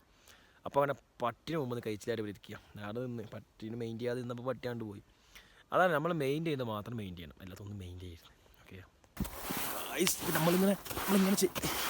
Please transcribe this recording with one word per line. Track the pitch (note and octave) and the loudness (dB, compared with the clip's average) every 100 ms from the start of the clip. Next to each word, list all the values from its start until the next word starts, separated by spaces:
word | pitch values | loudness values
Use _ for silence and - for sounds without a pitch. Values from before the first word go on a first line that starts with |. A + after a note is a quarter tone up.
| _ _ - - _ _ - | _ _ -20 -20 _ _ 0
അപ്പൊ | C#3 | 4
അങ്ങനെ | C#3+ C3 _ - | 4 2 _ -2
പട്ടിന് | A#2+ - - E3 | -2 -2 -4 -2
മുമ്പ് | B2+ A#2+ | -2 -2
ഒന്ന് | A#2 | -4
കഴിച്ചിലായിട്ട് | G#2 A#2+ A2 | -4 -2 -2
ഇവിടെ | G#2 F#2+ | -2 -8
ഇരിക്കുക. | - G#2 - G#2 G#2 | -12 -16 -14 -12 -8
അവിടെ | A#2 B2+ | -6 -6
നിന്ന് | A#2 G#2+ | -6 -8
പട്ടിനെ | A2 - - A2 A#2+ | -12 -16 -12 -8 -6
മെയിൻ | A2+ A2+ | -6 -4
ചെയ്യാതെ | A#2+ B2 | -2 -2
നിന്നപ്പോ | A#2+ A#2+ B2+ | -4 -4 -4
പട്ടി | A#2 B2 | -4 -4
അങ്ങോട്ട് | A#2+ A2 | -6 -6
പോയി. | G2+ - _ _ - - - - | -10 -16 _ _ -20 -20 -20 0
അതാണ് | D3 F#3 D3 | 4 6 4
നമ്മൾ | E3 E3 | 2 2
മെയിൻ | C3+ D3+ E3 | 2 2 0
ചെയ്യുന്നത് | C3+ A#2 G#2+ | -2 -2 -4
മാത്രം | A2+ A#2 | -6 -6
മെയിൻ | G2 F2 | -6 -8
ചെയ്യണം, | D#2 - | -12 -14
അല്ലാത്തൊന്നും | F2+ - G2+ G2+ | -14 -12 -10 -10
മെയിൻ | F2+ F2+ | -10 -10
ചെയ്യരുത്. | F2+ E2 - - - - | -12 -14 -18 -20 -20 -20
ഓക്കെ | - F#2 - _ - - - - - - - - - | -18 -18 -18 _ -10 -6 -4 -4 -6 -4 -2 -4 -2
ഗായ്സ്, | C3+ F#3 - | 2 2 2
ഇപ്പൊ | F3 D#3+ | 2 4
നമ്മളിങ്ങനെ, | E3+ F#3 G3 G3 - - | 6 6 6 4 0 -2
നമ്മളിങ്ങനെ | - G3 F#3+ G3+ | 4 6 6 6
ചെയ്-, | F#3 - - - - | 4 2 -2 0 0